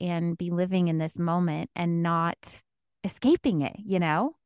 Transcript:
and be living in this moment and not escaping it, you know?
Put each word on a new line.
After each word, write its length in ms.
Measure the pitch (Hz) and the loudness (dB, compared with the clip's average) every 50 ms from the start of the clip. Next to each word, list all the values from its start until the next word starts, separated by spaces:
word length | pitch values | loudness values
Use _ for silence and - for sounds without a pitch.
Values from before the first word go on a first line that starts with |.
and 360 | - 180 175 170 170 170 170 - | -2 -2 -2 0 0 -2 -2 -4
be 140 | 175 175 | -4 -2
living 360 | 175 175 180 185 185 185 175 170 | 0 0 0 2 2 2 2 2
in 80 | 160 160 | 2 0
this 200 | 156 160 - - | -2 -2 -4 -2
moment 520 | 170 170 165 175 180 165 151 - 165 - - | -2 0 0 2 0 0 0 -2 -6 -6 -6
and 280 | - 175 170 170 170 170 | -4 -2 0 0 0 0
not 580 | 170 170 165 165 170 - - - - - - _ _ _ _ _ _ _ _ - | 0 2 0 0 0 -2 -6 -10 -16 -18 -18 _ _ _ _ _ _ _ _ -8
escaping 580 | 202 - - - 247 330 - - 294 190 151 | -8 -6 0 2 4 4 4 2 2 2 2
it, 160 | 143 - - - | 0 -2 -4 -8
you 200 | 208 208 190 185 | -6 -2 0 2
know? 360 | 175 160 151 165 226 294 330 _ _ | 2 2 2 2 0 0 -4 _ _